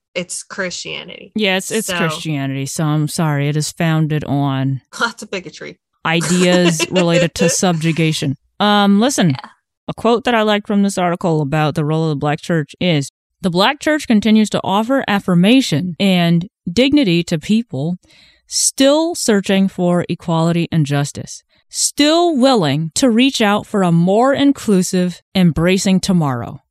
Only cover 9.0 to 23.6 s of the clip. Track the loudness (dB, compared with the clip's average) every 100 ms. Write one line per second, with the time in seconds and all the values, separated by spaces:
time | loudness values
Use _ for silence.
9 | 2 2 0 0 -8 _ _ _ -12 -4
10 | 0 0 2 0 2 0 0 0 0 0
11 | -2 -2 -2 -2 0 0 0 0 -2 0
12 | -2 -2 -2 -4 -2 -2 -2 -4 -2 0
13 | -2 _ _ _ -4 2 0 0 -2 -2
14 | 2 2 4 2 2 -2 -2 -2 0 -2
15 | 0 -2 2 2 6 4 2 -2 -4 -2
16 | 0 2 2 0 -2 _ -6 0 2 4
17 | 2 0 0 -6 0 -2 -2 -6 -6 -6
18 | _ _ _ _ _ -4 -4 2 4 4
19 | 0 -2 0 0 2 2 0 0 0 0
20 | -2 -6 -4 0 0 0 0 -2 0 -2
21 | -4 -8 -16 -18 _ _ _ -6 -6 2
22 | 2 4 2 2 4 4 2 0 -2 0
23 | 2 4 2 2 0 0